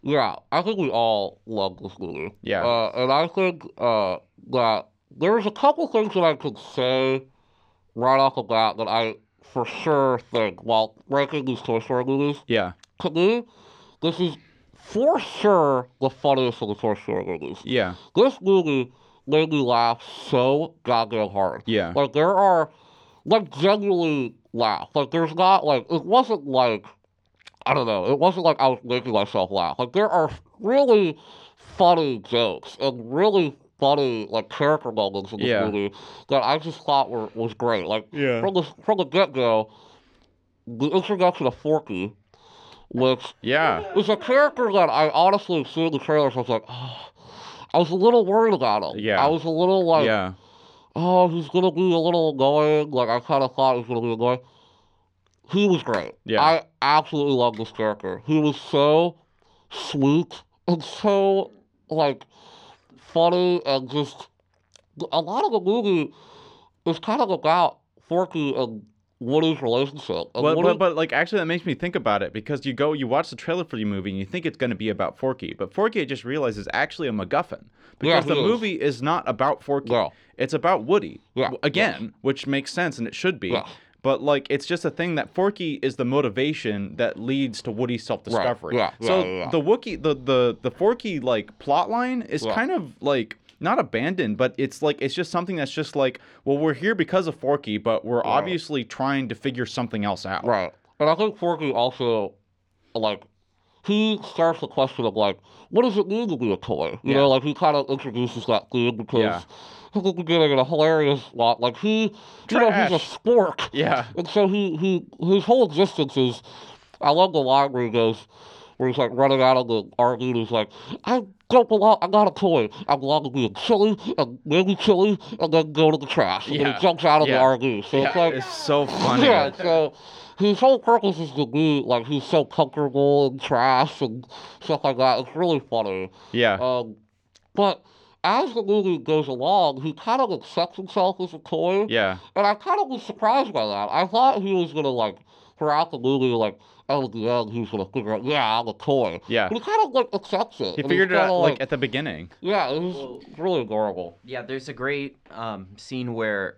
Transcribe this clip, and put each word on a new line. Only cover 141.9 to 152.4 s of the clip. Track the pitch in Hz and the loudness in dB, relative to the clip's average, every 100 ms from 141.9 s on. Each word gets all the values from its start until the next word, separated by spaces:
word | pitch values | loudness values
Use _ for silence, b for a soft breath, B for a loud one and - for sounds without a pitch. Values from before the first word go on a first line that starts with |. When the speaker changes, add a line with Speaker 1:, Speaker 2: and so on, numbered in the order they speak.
| 113 98 92 B - | 0 0 -2 B 0
Speaker 1:
And | 202 | 0
I | |
kind | 208 370 403 | 0 -2 -2
of | 349 | -2
was | 254 | -6
surprised | - - 214 262 262 | -10 -2 0 2 0
by | 156 107 | -2 -2
that. | 101 104 | -2 -2
I | 147 185 | 0 0
thought | 220 262 240 | 4 4 2
he | 196 | 0
was | 190 170 | 0 0
gonna, | 143 143 | -2 -2
like, | 123 110 90 _ b b _ | 0 -2 -4 _ b b _
throughout | 151 147 165 | 0 0 0
the | 139 | -2
movie, | 127 139 127 | 0 2 2
like, | 120 107 95 b b - | 2 0 -4 b b -4
at | 139 131 | -2 -2
the | 110 110 | -4 -2
end, | 120 110 | -2 -2
he | 117 | -6
was | 107 | -6
gonna | 110 95 | -6 -4
figure | 127 104 | -6 -4
out, | 110 | -4
"Yeah, | 127 147 117 113 | -2 0 0 0
I'm | 117 | -4
a | |
toy." | 104 - 139 110 85 - | -8 -2 0 0 -4 -4
Speaker 2:
Yeah. | 113 98 | -2 0
Speaker 1:
But | 233 | -4
he | |
kind | - 440 392 | -2 0 0
of, | |
like, | 254 240 | 0 -2
accepts | 196 - 196 220 - | -6 -4 -4 -4 -6
it. | 104 87 | -6 -4
Speaker 2:
He | |
Speaker 1:
And | 139 | -2
Speaker 2:
figured | 180 190 | 2 2
it | |
Speaker 1:
he's | 180 | 2
kinda | 190 | 2
Speaker 2:
out, | 180 | 4
like, | 165 | 2
Speaker 1:
like, | 131 | 0
Speaker 2:
at | 135 | -4
the | 143 | -2
beginning. | 127 123 151 80 87 _ | -2 -4 -6 -8 -12 _